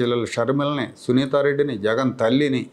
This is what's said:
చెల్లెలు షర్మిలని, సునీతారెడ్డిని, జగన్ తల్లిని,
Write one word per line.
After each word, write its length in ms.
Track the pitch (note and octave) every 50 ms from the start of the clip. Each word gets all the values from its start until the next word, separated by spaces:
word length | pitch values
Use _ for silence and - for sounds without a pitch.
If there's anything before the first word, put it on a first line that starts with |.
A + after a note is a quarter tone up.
చెల్లెలు 260 | B2 A#2+ A#2+ A#2+ A2+
షర్మిలని, 600 | - - A#2+ A#2 B2 C3+ C#3+ C#3+ C#3+ D3 C#3 A#2 - - -
సునీతారెడ్డిని, 800 | - - B2 C3 C#3 C3 C#3 C#3+ C#3 C#3+ C#3 C#3 D3 D3 B2 G2+
జగన్ 340 | G2 G#2+ A2+ B2 C3+ B2 - -
తల్లిని, 460 | A2+ A2+ B2+ C#3 D3 C#3 C3 A#2+ G#2+ -